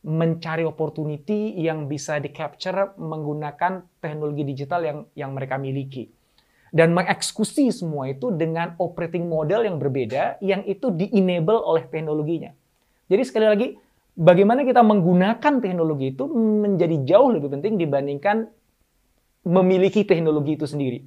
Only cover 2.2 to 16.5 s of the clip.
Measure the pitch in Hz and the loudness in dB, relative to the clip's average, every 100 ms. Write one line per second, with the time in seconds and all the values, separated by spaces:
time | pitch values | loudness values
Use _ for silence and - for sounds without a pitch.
2.2 | 139 - 151 - 185 190 196 - 160 156 | -6 -10 -12 -8 -6 -4 -4 -6 -10 -6
3.2 | 147 151 147 147 180 185 - _ 156 151 | -6 -6 -8 -4 -4 -4 -14 _ -10 -6
4.2 | 151 147 143 135 139 175 160 147 - - | -6 -4 -6 -6 -6 -4 -4 -6 -12 -12
5.2 | 139 135 131 135 135 135 135 135 107 _ | -10 -8 -6 -6 -4 -6 -8 -12 -14 _
6.2 | _ _ _ _ _ 165 165 170 185 - | _ _ _ _ _ 2 4 4 0 -2
7.2 | - - 214 - 262 - 170 147 131 135 | -4 -4 -2 2 0 0 -6 -6 -6 -6
8.2 | 247 165 160 160 170 - 170 175 165 175 | -4 -2 -2 -2 -6 -4 -6 -4 -6 -4
9.2 | 170 160 151 208 220 165 139 131 110 131 | -2 -2 0 0 0 -2 -2 -2 -2 -2
10.2 | 214 - 196 190 202 196 262 165 202 202 | -2 -2 -2 -2 -2 -4 -2 -2 0 2
11.2 | 185 175 160 226 - 160 165 156 156 151 | 2 2 2 2 2 0 0 -8 -4 -4
12.2 | 151 165 156 _ _ _ _ _ _ 196 | -2 -4 -6 _ _ _ _ _ _ 0
13.2 | 262 220 220 208 254 - _ _ _ - | 2 2 2 2 0 -6 _ _ _ 4
14.2 | 165 175 202 247 262 247 220 208 170 180 | 6 8 6 4 4 6 6 6 4 4
15.2 | 190 233 302 277 196 180 160 147 135 135 | 4 2 2 2 0 -2 -2 0 -4 -4
16.2 | 285 269 220 | -4 0 2